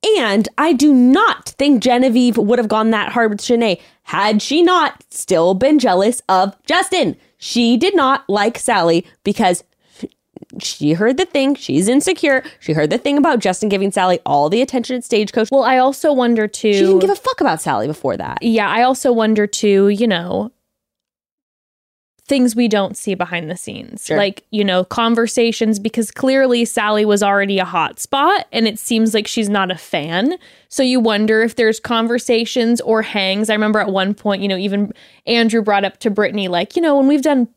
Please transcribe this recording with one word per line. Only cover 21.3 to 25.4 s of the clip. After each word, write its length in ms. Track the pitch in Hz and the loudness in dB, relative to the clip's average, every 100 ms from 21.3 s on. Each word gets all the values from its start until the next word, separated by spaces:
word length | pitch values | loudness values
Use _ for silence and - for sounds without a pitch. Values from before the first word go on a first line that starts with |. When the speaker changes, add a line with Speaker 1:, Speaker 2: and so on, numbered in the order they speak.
| _ _ _ _ _ _ _ _ _ - | _ _ _ _ _ _ _ _ _ -2
Speaker 2:
things 240 | 277 247 220 | 0 2 2
we 100 | 240 | 0
don't 300 | 208 196 202 | 0 -2 -6
see 180 | - | -8
behind 360 | 190 175 175 156 | -6 -4 -6 -8
the 60 | 175 | -12
scenes. 480 | - - - - - | -12 -14 -16 -16 -4
Speaker 1:
Sure. 100 | 156 | -2
Speaker 2:
Like, 260 | 202 - _ | -2 -4 _
you 140 | 214 | -4
know, 200 | 202 185 | 0 0
conversations, 960 | 180 - 226 233 226 - | -2 -2 0 0 0 0